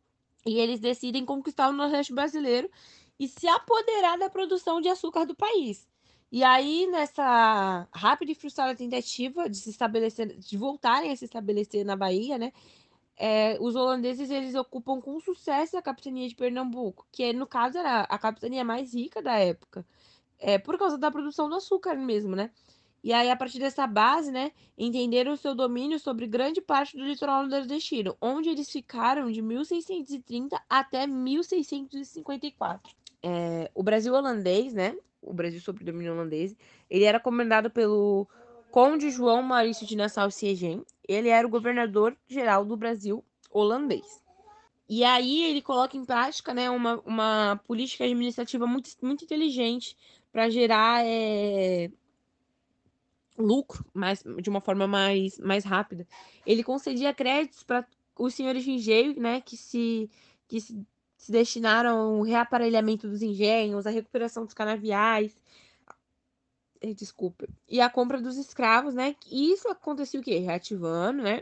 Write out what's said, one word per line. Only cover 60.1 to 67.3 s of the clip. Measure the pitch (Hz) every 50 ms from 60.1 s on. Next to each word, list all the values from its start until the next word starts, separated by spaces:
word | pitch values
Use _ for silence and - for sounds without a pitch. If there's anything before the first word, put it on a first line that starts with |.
| _ _ _ _ _ _ _ _
que | 226 226
se, | 220 - 226 202 202 _ _ _ _ _ _ _
se | - -
destinaram | 208 233 233 - - 233 226 220 214 233 240 240 233 220
ao | 220 220 214 214
reaparelhamento | 208 220 233 233 240 - 254 240 240 226 226 220 220 214 220 214 - 208
dos | 208 202
engenhos, | 226 214 202 190 208 208 226 226 214 208 202 202 196 214
à |
recuperação | 226 226 220 _ - 240 233 226 - 226 226
dos | 208 -
canaviais, | - 214 214 220 208 208 214 196 202 214 226 226 214 214 214 - _ _ _ _ - _ _ _ _ _ _ - _ _ _ _ _ _ _ _ _ _ _ _ _ _ _ _ _
eh, | - 220 208
desculpa, | - 202 - - - 190 180